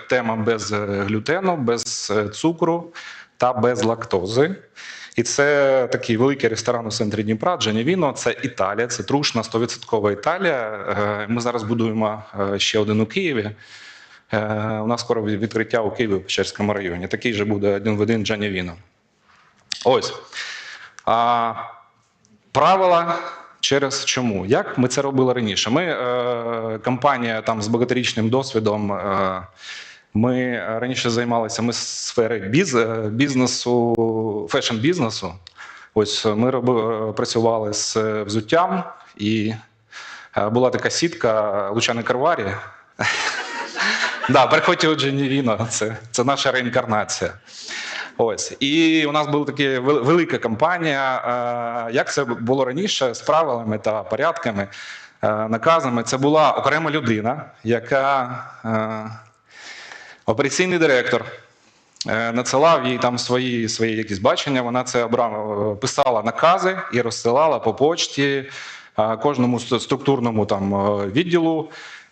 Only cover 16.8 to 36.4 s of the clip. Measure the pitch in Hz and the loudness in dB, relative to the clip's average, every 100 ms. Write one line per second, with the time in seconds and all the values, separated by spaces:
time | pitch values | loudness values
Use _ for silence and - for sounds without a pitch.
16.8 | 95 87 95 120 123 104 104 101 101 101 | -4 -6 -4 -4 -2 -2 0 0 2 0
17.8 | 107 104 104 117 101 107 104 92 90 85 | 0 0 2 0 0 -2 -2 -4 -6 -10
18.8 | - _ _ _ _ _ _ _ - - | -20 _ _ _ _ _ _ _ -12 -2
19.8 | 120 127 - - - - - - - - | 2 4 2 -8 -14 -12 -10 -12 -14 -18
20.8 | - - - 113 117 120 117 113 - - | -20 -8 0 2 4 2 0 -4 -10 -16
21.8 | _ _ _ _ _ _ _ - 151 190 | _ _ _ _ _ _ _ 2 4 6
22.8 | 185 170 170 170 - - - - - 139 | 6 4 2 -2 -6 -14 -18 -6 0 2
23.8 | 139 127 - - 123 98 92 143 208 - | 2 -4 -2 0 0 0 2 2 2 0
24.8 | 127 135 139 135 127 123 110 92 107 135 | 2 2 0 2 4 2 0 0 0 2
25.8 | 175 139 123 123 123 120 117 117 113 110 | 0 -2 -2 -2 -2 -2 -4 -4 -4 -4
26.8 | 117 123 143 131 117 110 107 110 104 117 | -2 0 2 2 0 -2 -2 -2 0 2
27.8 | 123 123 120 - 110 131 131 113 107 104 | 2 0 -2 0 2 2 0 0 0 0
28.8 | 104 98 98 98 95 92 90 _ - - | -2 -2 -2 0 0 -2 -8 _ -18 -16
29.8 | - - _ 104 120 127 127 120 92 113 | -16 -20 _ 0 2 2 -2 -2 -4 -4
30.8 | 123 127 120 117 120 117 110 - 117 113 | -4 -2 0 0 0 0 0 -2 -2 -2
31.8 | - - - - 113 117 95 131 190 123 | -6 -8 -6 0 0 0 0 0 2 2
32.8 | 110 113 110 113 143 127 123 - 123 120 | 2 0 -2 0 0 2 0 0 0 2
33.8 | 117 117 113 110 110 104 - 139 - 113 | 2 2 0 0 -2 -4 -2 -2 0 0
34.8 | 131 180 120 107 92 90 - - - - | 0 0 0 -2 -8 -10 -20 -20 -20 -20
35.8 | - - 104 - 113 107 | -4 0 0 0 0 2